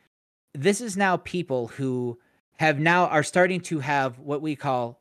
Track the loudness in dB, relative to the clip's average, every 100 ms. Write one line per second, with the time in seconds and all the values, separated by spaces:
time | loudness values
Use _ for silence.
0 | _ _ _ _ _ -2 0 0 -2 0
1 | 2 0 -2 -6 -4 -4 -4 -4 -4 -2
2 | -4 -8 _ _ _ 0 2 2 4 4
3 | 4 2 2 4 2 2 -4 -4 0 0
4 | 0 -4 -6 -6 -4 -6 -2 -2 -4 -8